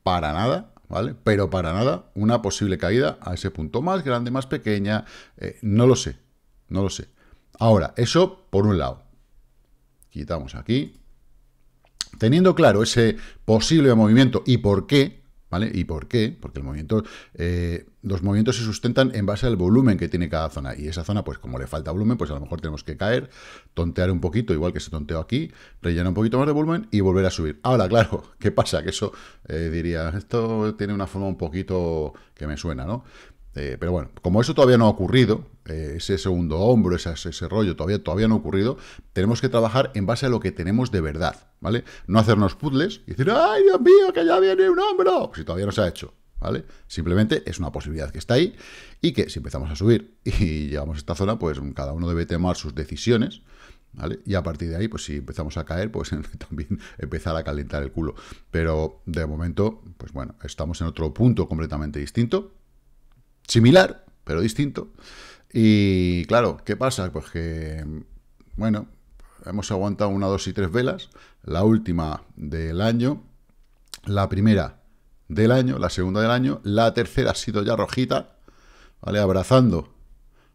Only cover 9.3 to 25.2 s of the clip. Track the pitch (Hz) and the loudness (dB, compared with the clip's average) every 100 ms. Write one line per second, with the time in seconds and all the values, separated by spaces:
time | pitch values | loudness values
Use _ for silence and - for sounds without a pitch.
9.3 | _ _ _ _ _ _ _ _ 76 71 | _ _ _ _ _ _ _ _ -14 -8
10.3 | 82 65 - - 123 147 - - - _ | -8 -8 -10 -4 -2 -2 -10 -20 -20 _
11.3 | _ _ _ _ _ _ _ - - 110 | _ _ _ _ _ _ _ -14 -2 2
12.3 | 156 185 165 147 101 117 - 113 104 - | 6 6 6 6 6 4 4 4 2 -6
13.3 | - - 110 - 160 139 113 107 117 131 | -8 2 2 6 6 8 8 8 8 6
14.3 | 117 - 123 101 98 - 143 143 - - | 4 2 2 4 2 4 2 2 -2 -20
15.3 | - - 87 110 - 80 78 - 120 110 | -20 -8 -4 -2 -2 -4 -6 -4 0 0
16.3 | 170 65 69 69 73 78 110 - - - | -4 -12 -10 -8 -8 -2 -2 -2 -10 -20
17.3 | - 85 87 85 85 - _ 110 95 95 | -6 -4 -2 -2 -6 -10 _ -6 -4 0
18.3 | 101 110 123 110 101 120 120 131 113 98 | 2 2 0 -4 -4 -2 2 0 0 -4
19.3 | 101 127 104 90 113 131 90 85 87 85 | -2 0 0 4 4 4 2 0 -2 -2
20.3 | 80 80 - 67 60 73 82 80 104 - | -2 -4 -6 -10 -8 -8 -8 -4 -4 -4
21.3 | 65 - 62 67 80 78 87 107 123 78 | -10 -10 -10 -8 -8 -6 -2 0 0 -2
22.3 | 71 71 85 80 76 - 73 98 127 127 | -6 -8 -8 -8 -10 -10 -6 -2 -2 -4
23.3 | - - - - - 85 82 90 90 87 | -14 -20 -20 -12 -4 -4 0 0 0 -2
24.3 | 104 110 80 87 78 - 80 73 80 | -2 -2 -2 -2 -4 -8 -10 -8 -8